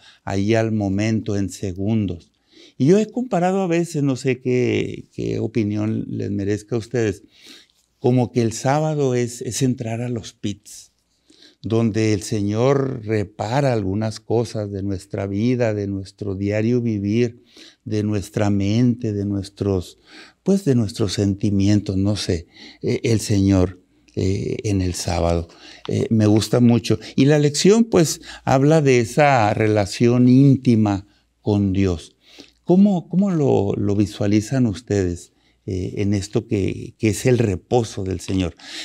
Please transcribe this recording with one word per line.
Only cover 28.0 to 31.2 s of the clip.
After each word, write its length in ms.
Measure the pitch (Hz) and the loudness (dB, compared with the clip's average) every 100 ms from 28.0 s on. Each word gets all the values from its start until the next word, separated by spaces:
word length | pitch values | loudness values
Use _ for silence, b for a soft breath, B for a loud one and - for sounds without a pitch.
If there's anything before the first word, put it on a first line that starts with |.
| 156 - B B | 2 -2 B B
habla 380 | - 131 143 160 | 0 2 4 4
de 180 | 139 123 | 4 4
esa 520 | 113 - 147 131 107 110 | 2 2 4 4 4 2
relación 720 | 107 107 98 - 120 123 123 | 2 2 0 2 2 6 6
íntima 800 | 127 139 131 123 113 104 98 - _ | 8 6 6 4 4 2 0 -6 _